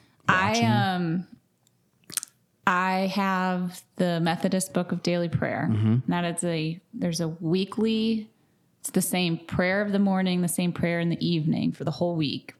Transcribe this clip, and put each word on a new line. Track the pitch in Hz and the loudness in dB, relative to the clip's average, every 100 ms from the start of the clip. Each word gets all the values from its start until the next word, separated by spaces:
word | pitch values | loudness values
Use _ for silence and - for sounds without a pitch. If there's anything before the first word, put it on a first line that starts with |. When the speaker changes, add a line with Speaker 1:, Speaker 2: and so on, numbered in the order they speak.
| _ _ - | _ _ 2
Speaker 1:
I, | 185 196 | 4 4
Speaker 2:
watching? | 226 226 | 2 4
Speaker 1:
um, | 208 196 180 170 175 170 - _ _ _ _ _ _ - - - _ _ _ 196 | 4 2 0 0 -2 -4 -14 _ _ _ _ _ _ -12 -10 -10 _ _ _ -2
I | 180 185 190 190 202 | 0 0 0 0 0
have | 190 185 185 185 180 - - - | 0 0 0 0 -4 -8 -10 -2
the | 180 170 | 0 2
Methodist | 165 170 190 190 185 | 0 0 0 0 -2
Book | 180 175 | -2 -2
of | 175 | -4
Daily | 175 175 170 | -2 0 0
Prayer. | - - - - | -2 -2 -2 0
Speaker 2:
Mm-hmm. | 107 110 123 - | 2 2 2 2
Speaker 1:
That | 175 170 170 | -2 -2 -2
is | |
a, | 175 165 160 170 - | -2 -2 -2 -6 -12
there's | - 175 165 | -6 -4 -2
a | 160 | -4
weekly, | 165 165 185 196 - 220 220 226 220 214 _ _ _ _ _ | -4 -2 0 0 -2 0 0 0 -2 -6 _ _ _ _ _
it's | - | -4
the | 190 | -2
same | 180 180 175 165 | 0 0 0 -2
prayer | - - 180 196 | -2 0 2 0
of | 202 | 0
the | 196 | 2
morning, | 196 190 185 180 | 2 2 2 2
the | 170 | 0
same | - 175 | 0 -2
prayer | - 170 170 | 0 0 0
in | 170 | 0
the | 160 165 | 0 0
evening | 170 151 - - | 0 2 0 0
for | - | -2
the | - | -4
whole | - 175 165 | -2 -2 0
week. | 139 110 - - | -2 -4 -10 -20